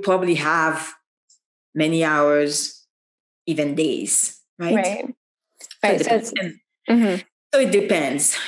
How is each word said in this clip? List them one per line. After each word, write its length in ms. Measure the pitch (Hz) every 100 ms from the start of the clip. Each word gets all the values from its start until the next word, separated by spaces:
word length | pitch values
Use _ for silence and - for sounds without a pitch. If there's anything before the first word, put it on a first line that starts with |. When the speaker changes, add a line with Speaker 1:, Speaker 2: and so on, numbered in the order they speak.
Speaker 1:
probably 320 | 196 185 180 156
have 580 | 151 156 160 143 - - _ _ _ _ _ _ _
many 300 | 156 156 165
hours, 800 | 160 151 147 147 147 147 - - _ _ _ _ _ _ -
even 280 | 156 147
days, 680 | 147 156 113 139 - - - _ -
right? 160 | 339
Speaker 2:
Right. 300 | 220 185 208 - - _ _ _ _
Speaker 1:
So 60 | - -
Speaker 2:
Right. 180 | 208 -
Speaker 1:
it 40 |
Speaker 2:
So 100 | 226 220
it's 140 | 226
Speaker 1:
depends. 300 | - 180 - _ _ -
Speaker 2:
Mm-hmm. 260 | 233 214 185 - _ -
Speaker 1:
So 60 | 277
it 100 | 233
depends. 680 | 196 196 180 139 143 - -